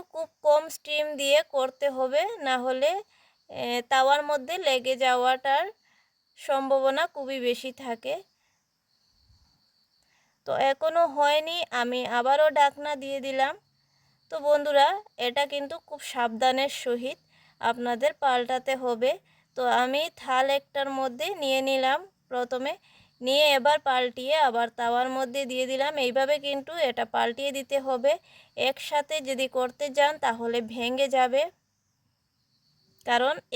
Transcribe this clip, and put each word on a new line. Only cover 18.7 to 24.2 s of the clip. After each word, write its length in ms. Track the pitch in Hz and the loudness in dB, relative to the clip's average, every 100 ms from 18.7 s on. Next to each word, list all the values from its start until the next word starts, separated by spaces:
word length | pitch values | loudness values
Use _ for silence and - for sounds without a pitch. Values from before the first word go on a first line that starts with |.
| 262 | -2
হবে। 360 | 254 233 254 359 _ _ _ - | -2 0 0 0 _ _ _ -4
তো 60 | 247 233 | 0 2
আমি 200 | 247 277 330 - | 2 0 -2 -6
থাল 300 | - 262 269 | -2 2 2
একটার 380 | 277 - 277 277 | 0 -2 -4 -4
মধ্যে 360 | 269 269 240 330 381 | -2 -4 -4 -6 -4
নিয়ে 180 | 277 262 | 0 0
নিলাম, 360 | 269 269 262 294 392 _ _ | 2 0 2 0 -4 _ _
প্রথমে 440 | 247 247 254 269 349 _ _ _ _ | -4 -4 -4 -4 -8 _ _ _ _
নিয়ে 240 | 247 277 302 269 | 0 4 6 4
এবার 200 | 262 302 285 | 4 2 2
পাল্টিয়ে 460 | 254 247 254 | 0 0 -4